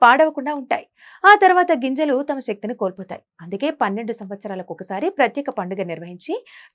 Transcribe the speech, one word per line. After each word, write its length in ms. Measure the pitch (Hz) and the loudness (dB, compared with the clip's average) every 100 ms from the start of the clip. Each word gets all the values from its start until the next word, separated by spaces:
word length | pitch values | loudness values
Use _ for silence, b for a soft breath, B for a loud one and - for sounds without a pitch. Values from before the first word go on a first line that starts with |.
పాడవకుండా 520 | 240 269 311 311 262 | 6 6 4 0 -6
ఉంటాయి. 320 | 294 254 - - B B B 381 | -8 -6 -6 -6 B B B 6
ఆ 80 | |
తర్వాత 380 | 415 381 359 359 | 8 6 4 4
గింజలు 500 | 311 262 262 302 262 | 0 0 -2 0 0
తమ 160 | 285 269 | -2 -6
శక్తిని 360 | 247 202 214 | -6 -8 -8
కోల్పోతాయి. 480 | 233 190 185 180 - _ _ | -4 -6 -6 -14 -16 _ _
అందుకే 300 | 170 196 285 | -12 -4 -4
పన్నెండు 420 | 302 208 202 233 | -2 -4 -4 -6
సంవత్సరాలకు 600 | 226 196 202 202 185 185 | -10 -12 -12 -10 -10 -10
ఒకసారి 360 | 170 185 196 320 | -14 -10 -6 -4
ప్రత్యేక 400 | 381 240 262 285 | 0 0 -2 -6
పండుగ 320 | 220 180 190 | -8 -6 -6
నిర్వహించి 600 | 180 160 170 180 - 440 B B B | -6 -8 -12 -14 -10 -10 B B B